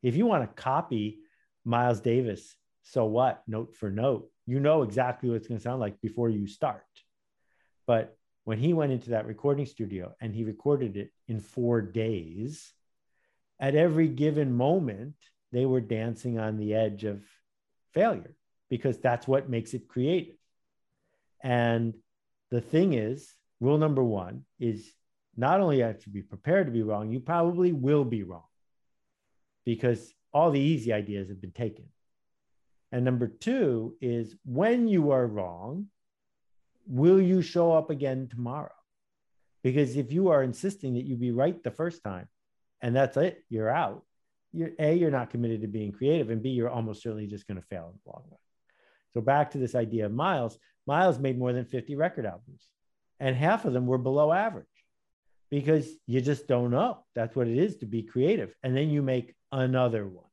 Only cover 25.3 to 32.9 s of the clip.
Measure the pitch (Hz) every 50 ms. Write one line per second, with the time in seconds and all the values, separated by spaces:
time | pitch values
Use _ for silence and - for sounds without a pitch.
25.3 | _ 117 120 139 170 196 196 175 147 135 120 113 107 - - 104 101 101 92 -
26.3 | - 101 _ 143 170 196 185 139 117 117 110 107 107 104 107 107 113 131 127 -
27.3 | 165 170 170 170 180 170 180 180 170 143 123 135 147 147 139 120 120 110 98 87
28.3 | 92 85 - _ _ _ _ _ _ _ _ _ _ _ _ _ _ _ _ _
29.3 | _ _ _ _ _ _ _ 127 117 113 - 123 120 101 - - _ _ _ _
30.3 | - 143 160 170 143 143 139 151 165 139 110 117 113 104 104 101 101 101 98 95
31.3 | 101 95 95 92 87 - 120 110 - - - - _ _ _ _ _ _ _ _
32.3 | _ _ _ _ _ _ _ _ _ _ _ _